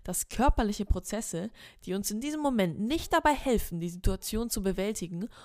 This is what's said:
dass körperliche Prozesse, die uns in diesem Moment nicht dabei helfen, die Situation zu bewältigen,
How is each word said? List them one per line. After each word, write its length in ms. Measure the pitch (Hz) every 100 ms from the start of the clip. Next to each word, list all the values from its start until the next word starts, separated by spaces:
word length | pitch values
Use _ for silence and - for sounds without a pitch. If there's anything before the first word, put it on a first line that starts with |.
dass 240 | - 185 -
körperliche 580 | - 190 - 214 208 202
Prozesse, 640 | 185 - 208 - 165 208 - - -
die 100 | -
uns 160 | 190 202
in 100 | 208
diesem 200 | 285 302
Moment 400 | 285 240 185 160
nicht 320 | 214 330 -
dabei 220 | 330 311
helfen, 460 | 285 277 214 - 170
die 80 | 170
Situation 600 | 175 202 190 - 220 240
zu 120 | 220
bewältigen, 680 | 190 190 202 214 175 170 220 -